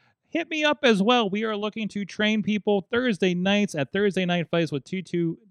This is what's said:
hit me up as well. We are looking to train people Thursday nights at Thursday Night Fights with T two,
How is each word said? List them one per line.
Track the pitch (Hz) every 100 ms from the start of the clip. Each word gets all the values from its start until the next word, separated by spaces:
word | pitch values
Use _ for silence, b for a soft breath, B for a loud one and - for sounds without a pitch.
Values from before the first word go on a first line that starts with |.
| b b _
hit | 311 339
me | 311
up | 302 294
as | 269 214
well. | 196 247 208
We | 202
are | 220 208
looking | 208 214 208
to | 208 202
train | - 214 220
people | 196 214 202 202 180
Thursday | 233 254 190 190
nights | 180 185 202 202
at | 156 139
Thursday | 196 208 185
Night | 180 175 165
Fights | 170 165
with | 143
T | - 190
two, | 175 175 170 170 208